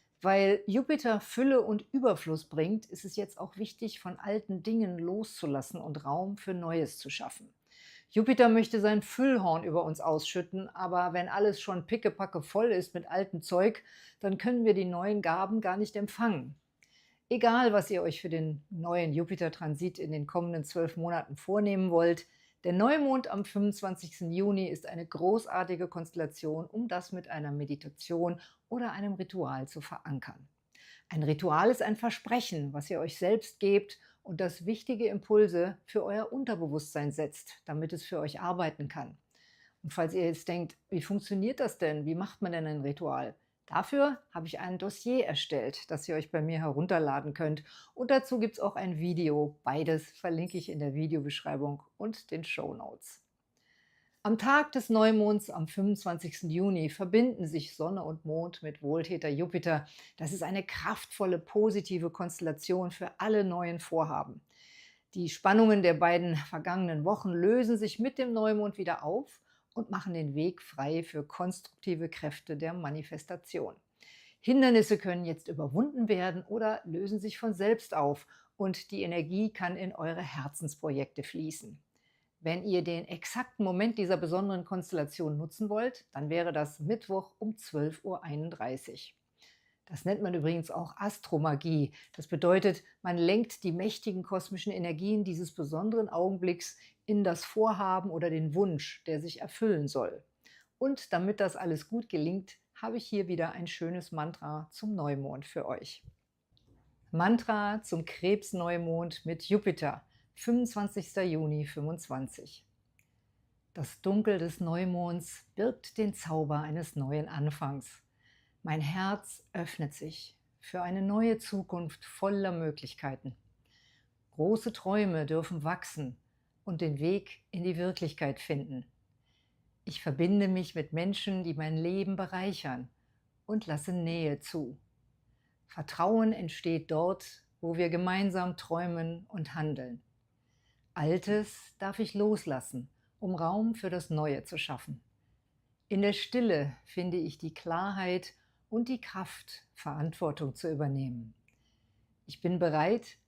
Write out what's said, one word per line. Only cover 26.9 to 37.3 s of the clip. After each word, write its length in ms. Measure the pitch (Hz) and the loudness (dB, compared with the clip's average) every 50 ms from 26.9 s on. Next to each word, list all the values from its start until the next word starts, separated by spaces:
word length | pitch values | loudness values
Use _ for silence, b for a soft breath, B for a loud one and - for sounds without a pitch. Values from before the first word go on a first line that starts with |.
| 180 180 180 - | -2 -4 -4 -6
mit 180 | 185 180 170 - | -10 -10 -8 -8
einer 220 | - 151 151 147 | -8 -6 -4 -4
Meditation 920 | 143 147 147 139 143 147 - 147 - - - - 170 165 175 175 175 170 B B B B B - | -4 -4 -4 -4 -6 -6 -8 -12 -16 -14 -8 -4 -2 0 0 0 -2 -4 B B B B B -8
oder 240 | 226 247 240 226 | -6 -4 -4 -4
einem 220 | - 196 202 202 190 | -4 -4 -4 -4 -4
Ritual 540 | 180 185 180 185 185 156 131 135 135 131 - | -4 -6 -6 -4 -4 -4 -4 -4 -6 -8 -8
zu 120 | - 156 | -10 -12
verankern. 720 | 143 - - - - - 139 131 - - - - 135 - _ _ _ _ B B B B B B B B | -14 -12 -14 -12 -8 -8 -8 -8 -8 -10 -16 -18 -20 -20 _ _ _ _ B B B B B B B B
Ein 140 | 170 156 | -2 0
Ritual 480 | 151 147 151 147 185 175 151 160 190 233 | 2 2 2 2 2 4 6 6 6 6
ist 140 | 254 247 - | 6 4 2
ein 120 | 214 214 | 0 0
Versprechen, 800 | - - 233 - - - 214 233 247 233 - 185 156 143 139 139 | 0 -2 -2 -4 -4 -4 -2 -2 -2 -2 -2 -4 -4 -4 -4 -6
was 160 | 147 143 - | -6 -6 -4
ihr 100 | 185 160 | -4 -2
euch 180 | 160 160 - - | -4 -4 -4 0
selbst 420 | 180 180 220 226 - - - - | 2 4 4 2 0 -4 -6 0
gebt 400 | 202 196 202 202 202 - - b b b b b b | 4 6 6 6 4 0 -14 b b b b b b
und 180 | - 170 156 | -8 -4 -2
das 240 | 185 175 - - 170 | -2 -2 -4 -4 -4
wichtige 420 | 190 226 214 - - 254 208 233 202 | -4 -4 -4 -2 -4 -2 0 0 0
Impulse 720 | 196 202 - - 214 214 214 185 175 170 175 190 196 - _ | 0 0 0 6 8 8 8 8 6 2 2 2 0 -6 _
für 180 | - - 214 - | -4 -2 -2 0
euer 300 | 190 202 214 220 - - | 0 -2 -2 -4 -4 -4
Unterbewusstsein 800 | 269 269 247 214 170 165 147 143 156 147 - - 156 147 147 | -4 -2 -2 -2 -2 -2 -2 -2 -4 -4 -4 -4 -2 -2 -2
setzt, 500 | 143 160 151 147 | -2 -2 -4 -4